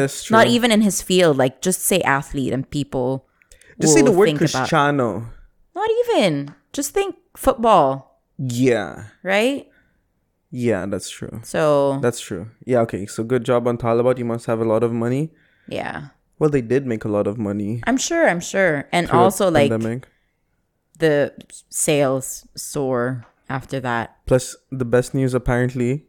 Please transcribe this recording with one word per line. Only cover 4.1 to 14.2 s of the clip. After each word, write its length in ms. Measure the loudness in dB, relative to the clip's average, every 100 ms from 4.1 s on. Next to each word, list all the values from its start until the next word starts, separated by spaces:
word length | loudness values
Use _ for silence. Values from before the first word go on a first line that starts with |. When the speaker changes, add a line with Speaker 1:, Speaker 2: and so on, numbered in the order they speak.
Speaker 1:
the 60 | 6
word 80 | 4
Speaker 2:
think 140 | 4
about 120 | 0
Speaker 1:
Cristiano. 760 | 0 0 2 2 2 0 -4 -10 -16 -20 _ _
Speaker 2:
Not 160 | -6 0 0 2
even. 460 | 2 2 0 -6 -14 _
Just 200 | -8 -4
think 240 | -2 -4 -6 _ -4
football. 840 | -2 0 4 4 4 0 -8 _ _ -10
Speaker 1:
Yeah. 640 | -6 0 2 2 -2 -10 -18 -12
Speaker 2:
Right? 460 | -4 0 0 -2 -8 _ _ _ _ _ _ _ _
Speaker 1:
Yeah, 360 | -4 -2 0 -2
that's 240 | -6 -8
true. 300 | -12 -14 -14
Speaker 2:
So 560 | -8 -2 2 2 0 0
Speaker 1:
That's 200 | -2 -4
true. 300 | -8 -10 -12 -12
Yeah, 160 | -2 0
okay. 260 | 0 -2 -8
So 180 | -8
good 200 | -2 -2
job 220 | 0 0 0
on 100 | -2
Talabat. 400 | 0 2 2
You 60 | 0